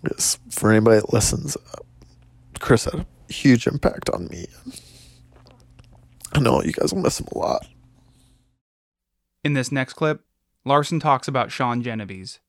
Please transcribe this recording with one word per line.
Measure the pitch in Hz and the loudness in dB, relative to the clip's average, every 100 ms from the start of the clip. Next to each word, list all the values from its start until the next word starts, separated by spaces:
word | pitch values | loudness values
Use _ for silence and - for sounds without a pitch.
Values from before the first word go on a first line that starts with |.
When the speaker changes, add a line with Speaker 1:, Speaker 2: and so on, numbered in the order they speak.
| - | -6
Speaker 1:
just | - - - - | -4 -4 -4 -8
for | - 107 | -2 4
anybody | 110 113 110 | 6 6 6
that | - | 4
listens, | 113 - 120 147 - | 0 0 -2 -6 -10
uh, | _ - - _ - _ _ _ _ - | _ -20 -20 _ -20 _ _ _ _ -12
Chris | - 117 - | 2 2 2
had | 151 | -6
a | 175 _ - | -10 _ -16
huge | - 143 123 - | 0 4 4 4
impact | 147 - - - | 0 -2 -2 -4
on | - - | -4 -8
me. | - - - - - - - - - - - - - _ _ - - - _ - | -12 -16 -16 -18 -18 -20 -20 -20 -20 -20 -20 -20 -20 _ _ -20 -20 -20 _ -2
I | - | 2
know | - 65 | 4 4
you | - | 2
guys | - - | -2 -2
will | 190 | 0
miss | 175 - | 0 -2
him | - | -8
a | - | -4
lot. | - - - _ _ _ _ _ _ _ _ _ _ _ _ _ _ _ _ _ | -2 -2 -4 _ _ _ _ _ _ _ _ _ _ _ _ _ _ _ _ _
Speaker 2:
In | 147 | -2
this | 139 123 | 0 0
next | 139 131 | -2 -4
clip, | - 156 151 _ _ _ _ 127 | -2 -2 -2 _ _ _ _ 0
Larson | 143 147 165 | 0 2 -2
talks | 151 135 - | 2 0 0
about | 135 113 | -4 -4
Sean | - 127 120 | -2 -2 -2
Genovese | 120 113 101 95 92 - | -4 -8 -10 -12 -16 -20